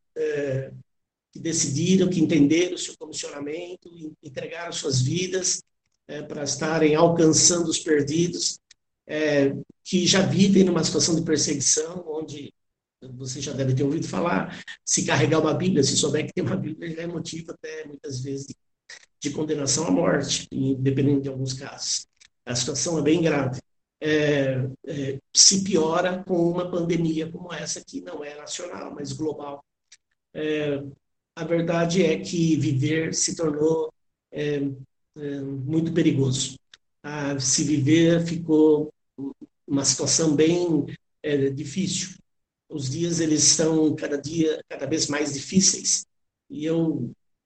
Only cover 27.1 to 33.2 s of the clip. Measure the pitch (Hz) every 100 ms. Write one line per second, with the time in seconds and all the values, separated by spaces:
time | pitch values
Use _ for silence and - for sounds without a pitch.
27.1 | 156 160 - 175 156 - - - - 180
28.1 | 160 147 147 147 - 175 - - 151 139
29.1 | 131 156 147 143 143 - _ _ - _
30.1 | _ _ 156 156 151 147 143 139 - _
31.1 | _ _ - 160 170 165 170 165 185 165
32.1 | 160 - 175 165 147 151 131 151 160 165
33.1 | 185